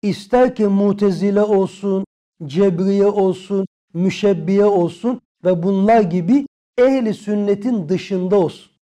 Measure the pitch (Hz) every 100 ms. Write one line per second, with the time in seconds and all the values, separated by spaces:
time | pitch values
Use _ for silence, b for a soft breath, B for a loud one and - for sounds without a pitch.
0 | 208 - - 247 254 254 208 196 202 196
1 | 202 170 196 196 208 196 185 - 202 190
2 | 196 _ _ _ 151 147 196 170 196 202
3 | 202 202 190 180 - 202 196 _ _ 170
4 | 190 190 208 180 156 196 208 202 170 -
5 | 233 240 _ _ 175 180 180 196 202 226
6 | 196 175 170 277 285 _ _ - 247 269
7 | 226 202 - 208 202 202 220 233 151 185
8 | - 190 180 202 160 - - _